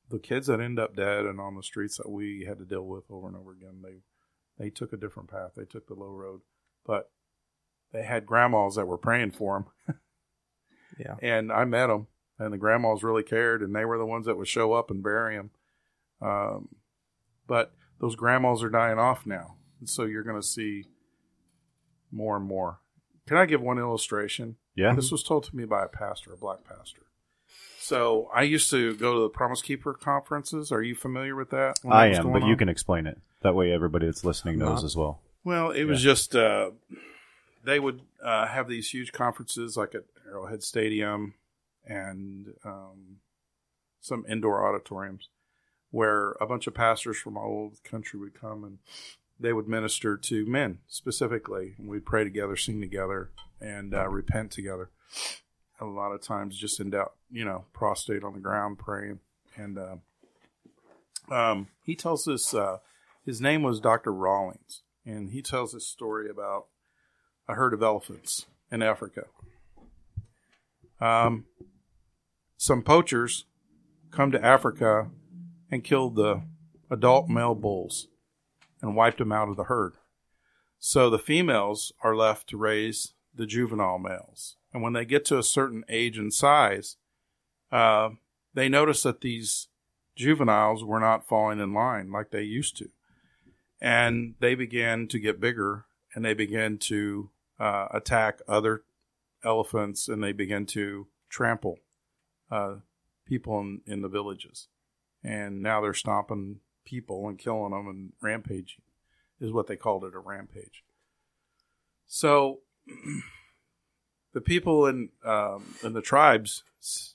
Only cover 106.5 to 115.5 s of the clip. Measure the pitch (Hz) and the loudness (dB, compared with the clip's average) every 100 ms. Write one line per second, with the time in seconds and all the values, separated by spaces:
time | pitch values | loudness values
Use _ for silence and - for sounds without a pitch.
106.5 | 101 _ _ - 127 - 95 104 95 120 | -14 _ _ -14 -12 -10 -8 -8 -8 -6
107.5 | 110 101 98 101 95 95 - 107 110 - | -4 -4 -6 -8 -14 -16 -8 -4 -4 -6
108.5 | 92 90 - _ _ _ _ _ - 110 | -10 -12 -20 _ _ _ _ _ -10 -4
109.5 | 113 104 98 113 95 95 92 95 101 101 | -2 -2 -4 -2 -2 -4 -14 -14 -14 -14
110.5 | 98 - - _ _ _ _ _ _ _ | -20 -20 -20 _ _ _ _ _ _ _
111.5 | _ _ _ _ _ - - 156 143 139 | _ _ _ _ _ -10 0 6 6 4
112.5 | 135 _ _ - - - 143 - - _ | -2 _ _ -20 -16 -12 -12 -12 -20 _
113.5 | _ _ _ _ _ _ _ _ 131 - | _ _ _ _ _ _ _ _ -4 0
114.5 | 175 175 151 139 127 117 _ 113 107 104 | 2 4 6 6 4 -6 _ -2 0 0